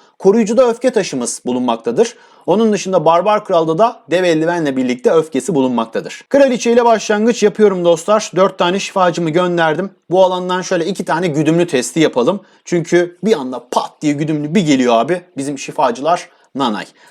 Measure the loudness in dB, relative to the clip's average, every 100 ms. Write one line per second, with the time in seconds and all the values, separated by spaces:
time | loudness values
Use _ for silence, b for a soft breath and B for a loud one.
0 | b b 2 2 2 2 2 2 0 0
1 | -2 -4 -6 -6 -6 -4 -2 -2 -2 0
2 | -2 -4 b b b 2 2 0 -2 0
3 | 2 2 2 0 0 0 0 2 0 -2
4 | -4 0 2 0 0 -2 -2 -2 -2 0
5 | 2 4 2 -4 -2 0 0 0 -4 -6
6 | -8 -12 0 2 4 2 0 2 2 2
7 | 0 0 0 2 0 2 2 2 0 0
8 | 2 -2 0 0 0 0 -2 -2 -4 0
9 | 0 0 -2 0 0 0 0 0 -6 _
10 | -2 2 2 0 -4 -4 -2 -4 -2 -6
11 | -4 -2 -2 0 0 2 0 -2 -2 0
12 | 0 2 -2 -2 b b -6 -4 0 0
13 | 0 -4 -2 -2 -4 -10 -4 -4 -4 -4
14 | -4 -2 -2 -4 -2 0 2 2 2 2
15 | 2 -4 -8 -10 -8 -8 -8 -2 -2 -2
16 | -2 -2 -4 b b -4 -4 -4 -10 _
17 | b